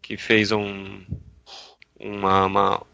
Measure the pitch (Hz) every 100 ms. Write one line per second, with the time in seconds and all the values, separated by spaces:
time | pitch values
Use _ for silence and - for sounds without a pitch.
0 | - 104 - 110 104 107 101 98 98 98
1 | 95 92 - - - - - _ _ _
2 | 104 101 98 95 95 98 98 - -